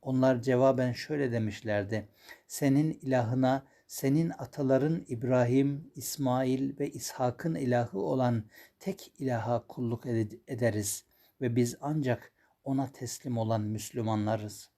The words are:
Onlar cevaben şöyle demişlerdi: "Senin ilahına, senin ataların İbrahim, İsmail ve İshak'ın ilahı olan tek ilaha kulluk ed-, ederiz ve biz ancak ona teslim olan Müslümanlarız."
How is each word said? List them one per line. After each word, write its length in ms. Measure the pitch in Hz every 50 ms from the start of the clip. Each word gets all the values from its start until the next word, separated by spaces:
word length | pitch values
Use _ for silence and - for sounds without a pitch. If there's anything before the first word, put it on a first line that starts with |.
Onlar 400 | - 135 131 131 131 131 131 123
cevaben 500 | 117 131 127 123 131 135 135 123 127 127
şöyle 400 | 120 - - - 156 147 143 127
demişlerdi: 760 | 117 117 110 107 101 - - 113 104 104 101 98 113 107 101 - _ _ _ - - - _ _
"Senin 520 | - - 151 139 135 139 151 156 - -
ilahına, 640 | - 135 131 127 120 110 120 131 131 127 131 135 - _ _ _ _ _
senin 420 | - - - 135 139 151 165 170
ataların 760 | - - 139 - - - 147 131 135 131 135 151 165 170 - -
İbrahim, 840 | 135 113 117 123 127 127 123 120 123 135 139 143 143 139 160 - _
İsmail 840 | - 123 - - - 143 131 123 127 131 127 131 131 135 135 139 -
ve 120 | 143 -
İshak'ın 640 | - 135 - - - - 131 123 120 - - 170 160
ilahı 440 | - 139 123 123 120 120 113 - 190
olan 440 | - 156 147 131 127 123 120 117 110 - _ - - - _ _
tek 320 | - 190 190 - - - _ _
ilaha 480 | 143 131 123 113 101 117 120 117 - _
kulluk 380 | - - 127 117 117 113 -
ed-, 340 | 127 120 113 113 107 - - _ -
ederiz 580 | 139 113 120 117 104 104 104 - - - - _ _ _ _ _ _ _
ve 140 | 135 123 120
biz 220 | 120 120 117 123 -
ancak 520 | - 143 151 156 143 127 120 113 - - _ _ _ _ _ _ _
ona 280 | 139 135 131 135 131
teslim 460 | 135 - 131 117 - - - 139 123 117
olan 240 | 110 110 113 110
Müslümanlarız." 1080 | 107 104 107 107 - - - 127 113 110 110 107 104 107 110 110 107 104 101 - - - _